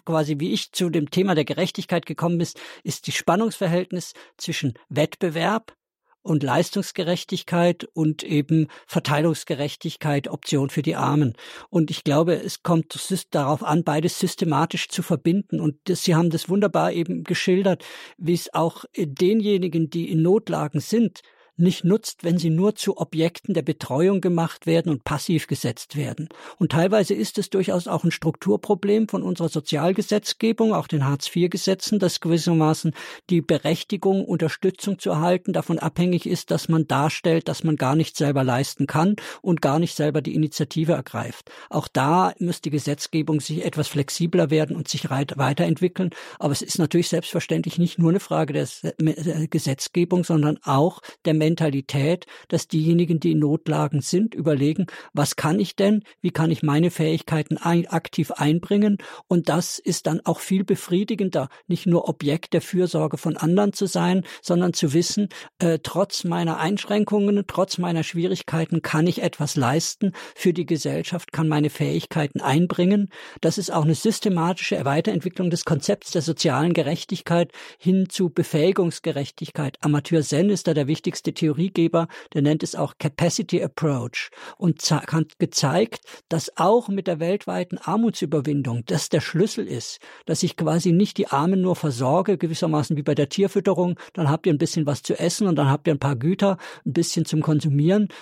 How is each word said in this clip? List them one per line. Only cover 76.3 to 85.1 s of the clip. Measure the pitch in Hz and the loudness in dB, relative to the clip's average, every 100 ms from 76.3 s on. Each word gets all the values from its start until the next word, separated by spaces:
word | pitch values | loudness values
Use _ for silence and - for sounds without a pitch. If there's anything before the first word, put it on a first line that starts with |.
| 156 165 131 165 | 0 0 2 2
Gerechtigkeit | 170 143 170 - 185 - 170 170 - - - | 2 0 -2 -4 -8 0 0 0 -4 -20 -4
hin | - 190 185 | 2 2 2
zu | - 180 | 0 -2
Befähigungsgerechtigkeit. | - 160 160 165 202 175 - - 139 143 - 160 - 143 - | 0 0 2 2 4 0 -2 -6 -4 -6 -8 -10 -6 -6 -2
Amartya | 151 147 143 165 | 0 0 2 0
Sen | 143 147 196 | 2 2 2
ist | 196 - | 2 0
da | |
der | 151 135 | 0 0
wichtigste | 156 - - - - | -2 -4 -6 -6 -2
Theoriegeber, | 160 143 170 - 165 165 165 - - | 0 2 0 0 2 2 0 -6 -8
der | - | 0
nennt | 143 156 | 2 2
es | - - | -2 -4
auch | 147 - | -6 -4
Capacity | 147 - 170 - 185 175 | -6 0 0 0 -2 -2
Approach | 185 - 160 135 120 - - - - - | -2 -2 -2 -2 -4 -8 -10 -14 -20 -2
und | 180 151 | 0 0
za-, | - 147 | 0 -2
hat | - | 0